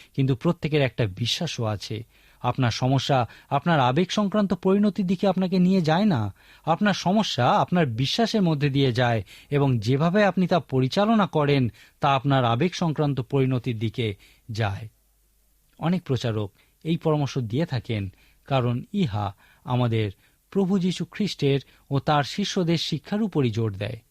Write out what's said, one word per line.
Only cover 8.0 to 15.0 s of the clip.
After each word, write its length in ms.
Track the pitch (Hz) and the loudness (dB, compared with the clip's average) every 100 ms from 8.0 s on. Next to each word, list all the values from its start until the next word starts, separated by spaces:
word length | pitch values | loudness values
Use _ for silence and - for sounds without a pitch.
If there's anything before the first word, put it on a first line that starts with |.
| 135 - 226 220 | -2 0 0 2
মধ্যে 280 | 180 151 143 | 2 2 0
দিয়ে 220 | 135 135 | 2 2
যায় 300 | 117 120 117 92 - - | 2 2 0 -4 -14 -4
এবং 280 | 143 139 120 | 0 2 2
যেভাবে 460 | 101 135 165 202 | 0 0 2 2
আপনি 220 | 202 185 175 | 2 2 2
তা 140 | 175 | 0
পরিচালনা 640 | - 131 131 190 208 226 190 | 0 0 0 2 2 2 2
করেন 460 | 156 143 139 120 - - _ | 2 2 2 0 -4 -18 _
তা 140 | 147 | 0
আপনার 300 | 139 139 135 | 2 2 2
আবেগ 280 | 120 117 175 | 2 2 0
সংক্রান্ত 480 | - 170 147 147 131 | 0 -2 0 -2 -2
পরিণতির 580 | 123 139 131 131 131 110 | -2 0 0 0 -4 -4
দিকে 360 | 110 - 113 95 - _ - | -4 -4 -4 -6 -14 _ -12
যায়। 380 | 107 107 101 110 - | -4 -4 -4 -12 -20